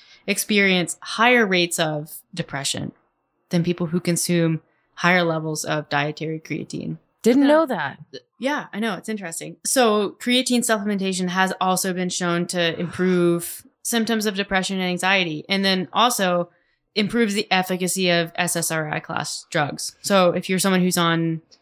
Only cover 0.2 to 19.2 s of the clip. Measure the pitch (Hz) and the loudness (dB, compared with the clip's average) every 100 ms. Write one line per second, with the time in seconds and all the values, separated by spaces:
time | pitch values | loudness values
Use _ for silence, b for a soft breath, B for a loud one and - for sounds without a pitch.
0.2 | - 202 - 208 196 185 - - - - | -6 -4 0 2 4 2 0 -6 -10 2
1.2 | 233 247 214 185 170 - 160 151 151 - | 4 4 4 2 0 0 -2 -2 -8 -16
2.2 | _ - 160 139 139 - - - _ _ | _ -10 -8 -6 -6 -6 -8 -12 _ _
3.2 | _ _ _ 175 170 175 170 170 - 170 | _ _ _ 0 0 -2 -2 -2 -2 -2
4.2 | - 175 165 156 _ _ _ - 175 180 | 0 2 2 -2 _ _ _ -2 2 2
5.2 | 170 160 160 151 - 151 147 143 147 151 | 2 -2 -4 -6 -4 -4 -2 -2 -2 -4
6.2 | 156 160 - 151 - - 165 160 _ _ | -8 -8 -8 -10 -8 -10 -8 -10 _ _
7.2 | 220 254 277 302 320 208 139 - - 131 | 4 4 6 4 4 -2 -6 -8 -18 -18
8.2 | _ _ 240 285 254 196 226 175 - 214 | _ _ -4 -4 -6 -6 -4 -6 -6 -8
9.2 | 180 165 156 170 - 269 233 208 202 - | -8 -12 -12 -10 -2 2 4 4 0 -4
10.2 | - 247 254 247 233 220 202 202 190 180 | 0 0 2 0 2 0 0 -2 -2 -2
11.2 | 185 180 185 - 185 180 196 180 180 - | -2 0 0 0 0 0 0 -2 -4 -2
12.2 | 175 170 175 180 170 - 175 - 185 180 | 0 0 -2 0 -2 -2 -6 0 2 4
13.2 | 175 170 170 - - _ - 233 220 226 | 4 2 -4 -12 -18 _ -4 -2 0 0
14.2 | 214 196 196 190 185 196 185 180 185 196 | 0 -2 -2 0 0 -2 -2 0 2 2
15.2 | 175 151 - 196 196 190 170 - 233 247 | 0 -4 -4 0 2 0 0 2 2 2
16.2 | 185 175 175 _ _ _ _ - 208 233 | 0 0 -2 _ _ _ _ -4 -2 2
17.2 | 226 202 - 185 185 185 180 190 180 170 | 2 0 0 0 0 -2 -2 0 2 2
18.2 | 170 - 175 170 165 160 156 160 - - | 0 -2 -2 -2 -2 -2 -2 -6 -4 -6